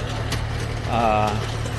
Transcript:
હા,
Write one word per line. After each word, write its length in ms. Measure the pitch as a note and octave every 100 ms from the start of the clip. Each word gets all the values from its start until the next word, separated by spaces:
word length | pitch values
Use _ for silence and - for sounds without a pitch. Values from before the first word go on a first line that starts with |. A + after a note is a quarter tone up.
| - - - - - - - - -
હા, 400 | A#2 A#2 G#2+ G#2+ G#2+ A2 - -